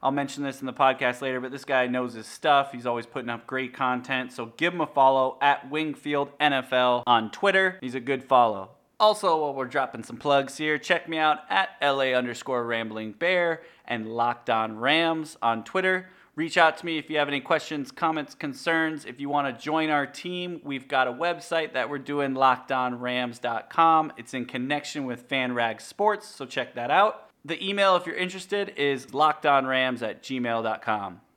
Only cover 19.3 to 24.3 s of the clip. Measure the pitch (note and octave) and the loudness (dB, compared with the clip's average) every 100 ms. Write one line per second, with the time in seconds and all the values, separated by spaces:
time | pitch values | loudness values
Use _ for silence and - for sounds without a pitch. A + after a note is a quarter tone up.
19.3 | C#3+ C#3 B2+ D3+ D#3+ D#3 D3 C#3 - F3 | -2 -2 -4 -4 -2 0 0 -2 -8 -8
20.3 | F3+ F3+ E3+ C#3+ C#3 B2+ C3+ B2+ B2 E3+ | -8 -8 -10 -8 -10 -2 0 0 0 -4
21.3 | E3+ - E3 D#3 C3 A#2+ C#3+ C3 C#3+ C#3 | -4 -4 -4 -2 -4 -4 -6 -4 -2 -2
22.3 | C3 C3+ B2+ - C3 B2+ A#2+ B2 B2 B2 | 4 4 4 0 -2 -2 -4 -4 -4 -4
23.3 | A#2 B2 A2+ - - E3 D#3+ D#3 - B2+ | -6 -6 -6 -4 4 6 6 2 -6 -10